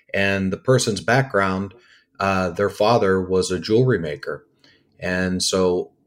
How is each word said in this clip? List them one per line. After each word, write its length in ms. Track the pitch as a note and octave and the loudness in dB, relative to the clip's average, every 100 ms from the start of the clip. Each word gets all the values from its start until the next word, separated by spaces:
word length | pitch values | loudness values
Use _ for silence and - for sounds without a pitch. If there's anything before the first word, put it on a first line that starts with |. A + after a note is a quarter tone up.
| _ | _
And 400 | G2 G2 G2 F#2+ | -2 0 0 -2
the 40 | F#2+ | -4
person's 440 | - B2+ A#2+ G2 | 0 0 2 -4
background, 720 | E2+ B2+ C3+ G2+ G2 F#2+ G2+ - _ _ _ - | 0 0 2 0 0 -2 -6 -12 _ _ _ -4
uh, 320 | G2 F#2+ F#2 | -2 0 -2
their 180 | E2+ G2+ | 0 -2
father 520 | - G#2 A#2+ G2 F#2+ | 2 2 4 4 2
was 300 | F#2 F#2 F2 | 2 0 0
a 80 | F2+ | -2
jewelry 400 | E2 A2 B2+ G#2 | 0 2 4 0
maker. 480 | D#2 C#2+ - D2 _ _ _ _ _ - | -2 -8 -8 -10 _ _ _ _ _ -12
And 440 | F2+ F#2 F#2 F#2 | -6 -2 -2 -2
so 480 | - F#2+ F#2 F2+ - _ | -2 0 2 0 -4 _